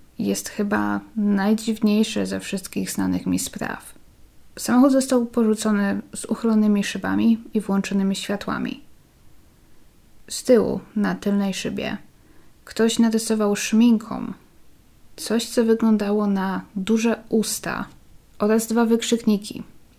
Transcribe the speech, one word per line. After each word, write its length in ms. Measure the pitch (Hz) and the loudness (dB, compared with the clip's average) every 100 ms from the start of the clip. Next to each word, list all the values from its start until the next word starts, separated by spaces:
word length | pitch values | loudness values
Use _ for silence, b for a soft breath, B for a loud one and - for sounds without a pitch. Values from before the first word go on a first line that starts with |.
| - - | -18 -6
jest 300 | 202 196 - | -2 -2 -4
chyba 500 | - 202 214 208 202 196 220 | -4 -2 0 -2 -4 -6 -2
najdziwniejsze 1120 | 208 196 196 220 - 220 214 208 220 208 190 | 0 2 2 0 0 0 2 2 2 -2 -4
ze 140 | 190 | -6
wszystkich 520 | - 196 - - 185 | -6 -8 -6 -8 -6
znanych 340 | - 185 175 - | -4 -2 -2 -2
mi 140 | - | -2
spraw. 540 | - - - - - - - _ - - - - | -4 -8 -10 -10 -14 -20 -20 _ -20 -20 -20 -10
Samochód 360 | - 247 277 | 2 6 6
został 340 | 262 262 254 233 | 6 2 0 0
porzucony 760 | 240 220 214 220 202 202 202 - - | 0 2 2 0 0 0 -4 -8 -12
z 100 | - | -8
uchylonymi 580 | 226 226 214 214 202 | -2 2 2 4 2
szybami 600 | 196 196 190 196 226 226 - | 0 -6 -4 0 2 2 0
i 80 | 214 | -4
włączonymi 540 | 196 196 196 196 196 190 | 0 -2 0 0 0 -2
światłami. 680 | - 202 - - - - - - _ _ - - - _ _ - - _ _ - - | -4 -6 -4 -6 -6 -8 -16 -20 _ _ -20 -20 -20 _ _ -20 -20 _ _ -20 -14
Z 160 | - | -6
tyłu, 360 | - 240 190 190 - 214 | 4 4 4 -4 -6 -4
na 200 | 202 185 | -2 -2
tylnej 380 | 202 202 196 | -2 -2 -2
szybie, 440 | 185 - 196 - - - b b b b b - | -4 -6 -6 -6 -8 -14 b b b b b -12
ktoś 340 | - 226 226 | -2 0 2
narysował 560 | 226 220 220 220 208 202 | 2 2 -2 0 0 -2
szminką 760 | - 220 240 220 - - - - _ _ - - _ _ - - | 0 4 6 4 0 -10 -10 -12 _ _ -20 -20 _ _ -20 -12
coś, 340 | - 226 - | -4 -2 0
co 140 | - | 2
wyglądało 640 | 226 226 226 214 202 208 208 | 4 4 4 2 2 0 0
na 340 | 196 190 180 - 196 | 0 -2 -4 -6 -6
duże 480 | 190 220 233 - - | 0 2 2 -2 -2
usta 560 | 220 208 - - - - - - - _ - | -2 0 -4 -6 -8 -10 -14 -20 -20 _ -2
oraz 280 | 208 226 220 | 2 2 2
dwa 180 | 226 226 | 2 2
wykrzykniki, 800 | 233 - 233 220 202 - - - - - | 2 2 0 2 0 -2 -14 -14 -18 -18